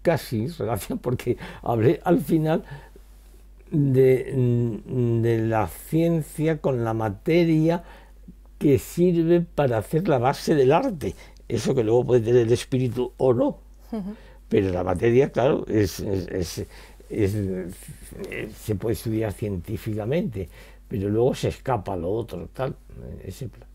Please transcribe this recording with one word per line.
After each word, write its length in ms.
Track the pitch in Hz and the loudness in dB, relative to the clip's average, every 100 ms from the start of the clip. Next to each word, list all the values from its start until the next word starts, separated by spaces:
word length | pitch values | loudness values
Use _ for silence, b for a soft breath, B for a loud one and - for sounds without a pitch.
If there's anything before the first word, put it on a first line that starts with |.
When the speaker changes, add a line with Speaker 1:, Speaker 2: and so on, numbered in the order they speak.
Speaker 1:
casi 460 | - 165 - 110 120 | 2 0 -2 -4 -4
relación, 520 | 175 107 117 - 247 | -4 -4 -4 -6 -6
porque 380 | 127 127 - 113 B B | -4 -4 -2 -4 B B
hablé 400 | - 117 110 - | -4 2 2 2
al 160 | - 175 | 2 0
final 440 | 143 165 156 160 B B B B - - - - - - - | 2 0 2 -2 B B B B -20 -20 -20 -20 -20 -20 -6
de, 1080 | 156 143 131 131 127 - 131 123 120 120 104 - 127 120 117 | 0 2 6 6 4 0 0 2 2 0 -4 -6 -2 0 2
de 160 | 113 113 113 | 2 2 2
la 200 | 110 92 | 0 -2
ciencia 960 | - - 156 170 165 147 - 156 151 | -6 -4 0 2 0 -2 -4 -2 0
con 240 | 151 127 | -2 -2
la 100 | 117 | -2
materia 880 | 110 110 101 - 165 165 156 156 175 B B B B - - - - | -2 -2 -4 2 4 4 4 4 0 B B B B -20 -20 -20 -2
que 200 | 151 135 | 2 2
sirve 600 | - - 175 170 165 175 | 0 2 2 4 4 4
para 380 | 170 - 143 113 | 2 0 2 0
hacer 300 | 98 156 190 | 0 -2 2
la 100 | 135 | 2
base 360 | 123 - - | 2 0 0
del 180 | 156 127 | 4 6
arte. 420 | 165 269 175 101 - B B - | 4 2 -4 -8 -8 B B -6
Eso 260 | 113 175 | -4 0
que 80 | 131 | 0
luego 240 | 107 120 127 | 4 2 4
puede 140 | 123 | 2
tener 260 | 110 123 113 | 4 4 4
el 60 | |
espíritu 600 | 117 - 131 127 117 123 - | 0 0 -2 -2 -2 -6 0
o 160 | 131 | 2
no. 240 | 117 277 - - - - | 4 2 -2 -14 -20 -12
Speaker 2:
Ujú. 240 | 226 190 220 B B - | -10 -10 -12 B B -2
Speaker 1:
Pero 220 | 220 196 | 0 2
la 140 | 90 | 0
materia, 460 | 90 87 117 120 143 | -2 0 2 4 2
claro, 340 | - 127 151 - | 2 2 0 0
es, 340 | 107 98 - | 0 0 -2
es, 280 | 107 95 85 | -4 -4 -4
es, 380 | 92 82 - 87 B B B - | -6 -6 -8 -12 B B B -10
es, 240 | 104 98 | -2 0
eh, 1160 | 104 95 92 90 95 - - - - - 117 113 110 | 0 -4 -6 -8 -14 -18 -18 -18 -16 -12 -10 -10 -12
se 180 | - 101 | -6 -4
puede 180 | 110 | -2
estudiar 380 | 110 117 110 110 | -4 -4 -4 -4
científicamente, 1160 | 92 107 95 82 - - 107 107 156 196 107 90 B B B - | -4 -6 -6 -6 -8 -6 -6 -2 -2 -4 -6 -10 B B B -10
pero 220 | 107 98 | -4 0
luego 240 | 107 127 | 2 2
se 140 | - 117 | 2 -4
escapa 480 | - - 120 90 95 | -4 -4 -4 -2 -6
lo 140 | 85 | -4
otro, 380 | 110 110 90 85 | -4 -6 -10 -12
tal, 240 | - 135 - - - 60 82 | -8 -8 -8 -16 -18 -14 -14
ese 260 | - 92 123 | -14 -12 -14
plan. 200 | - - | -14 -20